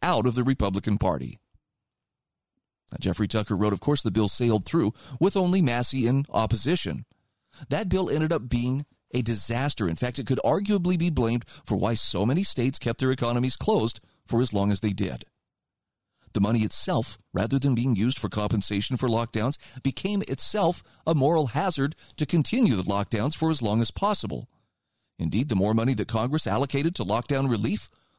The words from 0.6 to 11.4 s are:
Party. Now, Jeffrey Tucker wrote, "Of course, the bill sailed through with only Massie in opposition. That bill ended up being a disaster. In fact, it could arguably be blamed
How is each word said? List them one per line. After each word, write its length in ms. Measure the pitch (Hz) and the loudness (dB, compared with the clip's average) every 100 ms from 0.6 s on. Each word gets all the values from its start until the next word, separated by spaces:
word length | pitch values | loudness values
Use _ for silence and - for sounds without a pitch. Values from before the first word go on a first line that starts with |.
| 98 95 110 101 | 0 0 0 0
Party. 400 | 95 71 64 - _ _ _ _ _ _ _ _ _ _ _ _ _ _ - | 2 0 -4 -12 _ _ _ _ _ _ _ _ _ _ _ _ _ _ -16
Now, 80 | - | -6
Jeffrey 280 | 92 85 101 | -4 -2 -2
Tucker 300 | 110 104 98 | -2 -2 0
wrote, 160 | 104 | 0
"Of 60 | 98 | 0
course, 240 | - 147 | 0 0
the 80 | 107 | 0
bill 180 | 98 104 | 2 2
sailed 360 | - 120 110 - | 2 2 2 0
through 280 | 165 107 - - 127 | 0 0 -2 -8 0
with 160 | 185 196 | 2 2
only 280 | 180 185 | 2 4
Massie 420 | 135 120 123 135 117 | 4 2 0 0 2
in 200 | 135 143 | 2 0
opposition. 760 | - 107 107 120 175 87 71 - _ _ _ _ - - | 0 0 0 0 0 -2 -6 -10 _ _ _ _ -14 -4
That 200 | 165 190 | -2 0
bill 220 | 185 117 | 0 0
ended 200 | 151 156 | 0 0
up 160 | 165 127 | -2 0
being 380 | 120 123 135 - _ _ | -2 0 -2 -6 _ _
a 140 | 127 | -4
disaster. 640 | 117 107 - 117 143 - 90 | -2 -2 -2 -2 -2 -2 -2
In 60 | - | -2
fact, 240 | 123 135 | -4 -2
it 80 | 113 | -2
could 120 | 127 - | 0 2
arguably 520 | 175 202 202 175 175 | 0 0 0 2 0
be 120 | 175 | 0
blamed 360 | 143 113 120 | 2 0 0